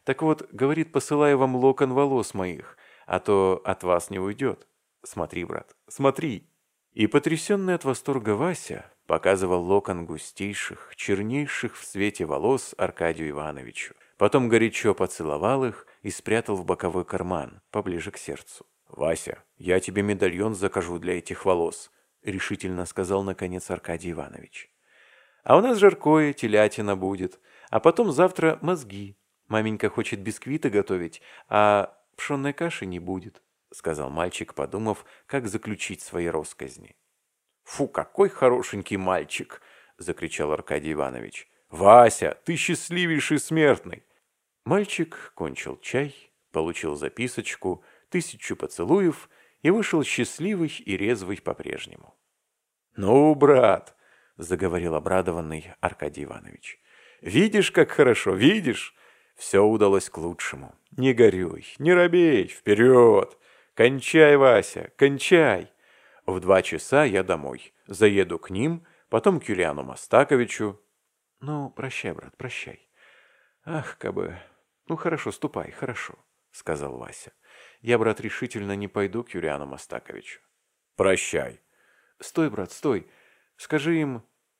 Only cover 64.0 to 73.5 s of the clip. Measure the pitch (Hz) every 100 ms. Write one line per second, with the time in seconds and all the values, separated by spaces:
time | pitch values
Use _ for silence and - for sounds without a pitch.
64 | - 160 151 143 135 110 - - - -
65 | 139 139 - 175 147 95 - _ _ _
66 | _ _ - 92 90 95 - 80 - 135
67 | 147 95 92 82 69 64 - _ - 98
68 | 107 98 92 85 - 95 143 170 - _
69 | _ 110 202 175 - 92 85 71 64 64
70 | - 117 143 135 120 - 107 98 _ _
71 | _ _ _ _ 135 151 139 - 131 -
72 | 101 80 - - 127 - - - _ _
73 | _ _ _ _ _